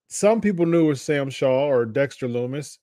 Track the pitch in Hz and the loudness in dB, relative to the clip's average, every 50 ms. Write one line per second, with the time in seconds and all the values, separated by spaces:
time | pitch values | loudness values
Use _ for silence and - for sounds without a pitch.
0 | _ - - - - 202 226 226 202 208 202 165 170 165 170 170 160 151 147 127 | _ -16 -6 0 2 2 2 2 2 0 0 0 2 2 4 4 4 2 0 -2
1 | - - 151 143 139 135 127 - 147 131 131 131 143 147 135 123 120 113 107 139 | -2 -2 -2 -2 -2 -4 -4 -2 0 2 2 2 2 2 2 2 0 0 0 -2
2 | 139 135 - - 135 123 120 120 123 123 131 147 143 - - - | -2 -2 -4 -6 -6 -4 -4 -4 -4 -6 -6 -8 -10 -12 -16 -20